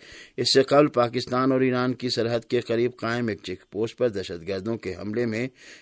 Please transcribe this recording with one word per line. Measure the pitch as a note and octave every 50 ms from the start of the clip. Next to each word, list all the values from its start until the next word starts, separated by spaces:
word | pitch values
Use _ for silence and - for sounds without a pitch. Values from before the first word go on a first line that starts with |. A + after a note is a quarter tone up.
| - - - - - - _
اس | - B2 - -
سے | C3+ C3
قبل | - C#3 C#3+ D3+
پاکستان | D3 - B2 A#2+ A#2 A#2+ B2+ A2+ - B2 B2 C3 C3+ C3+
اور | C3
ایران | C3 C3 B2 B2 B2 B2+ B2
کی | - B2 B2
سرحد | A#2+ - A2+ A2+ A#2+ A#2
کے | - - - A#2+
قریب | A#2 - A#2 A2+ A#2+ B2 A#2+
قائم | - - A2+ A#2 A#2+ A#2+ A2+
ایک | G2+ - -
چیک | - F2+ - - _
پوسٹ | - F#2+ A2 A2+ - -
پر | B2 B2
دہشت | G#2 G2 F2+ - F#2 F2 E2 E2+
گردوں | G2 F#2+ F#2 A2 A#2
کے | A2 - G2 F#2
حملے | E2+ F#2 G2+ G#2+ A#2 A#2+
میں | A#2 A2 A2 A#2+ C3 - - - - - -